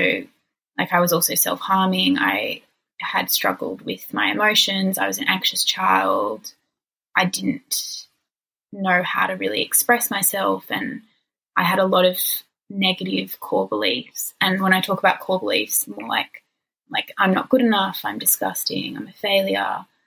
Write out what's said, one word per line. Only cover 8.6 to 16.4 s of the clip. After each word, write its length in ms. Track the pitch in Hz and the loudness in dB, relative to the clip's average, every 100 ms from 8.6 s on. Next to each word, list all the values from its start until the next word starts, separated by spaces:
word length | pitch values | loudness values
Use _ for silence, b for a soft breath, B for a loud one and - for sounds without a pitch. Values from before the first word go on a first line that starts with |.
| _ | _
know 280 | 196 190 180 | -4 2 2
how 260 | 180 - 190 | 2 -2 -2
to 80 | 190 | -2
really 260 | 196 - | -2 -2
express 500 | - - - 240 - | 0 0 2 2 0
myself, 540 | 196 190 202 196 190 - | -2 0 0 0 0 -4
and 340 | - 92 - - _ _ _ _ - | -6 -6 -10 -16 _ _ _ _ 0
I 80 | |
had 140 | 175 190 | 2 2
a 80 | 190 | 4
lot 180 | 190 | 4
of 160 | 185 180 - - - _ - | 4 2 -4 -4 -8 _ -10
negative 720 | 196 190 185 185 190 190 - | -2 0 0 -2 -4 -6 -10
core 280 | - 180 - | -4 -2 0
beliefs. 640 | 107 104 123 - - - - | -2 -2 -2 -6 -10 -8 -2
And 180 | 190 190 | 0 0
when 140 | 190 | 2
I 80 | 185 | 2
talk 160 | 185 185 | 0 2
about 220 | 185 - | 2 2
core 200 | - 185 | 0 -2
beliefs, 480 | 104 101 107 - - | 0 -2 0 -2 -4
more 200 | 104 117 | -8 -4
like, 360 | 113 - - | -4 -4 -10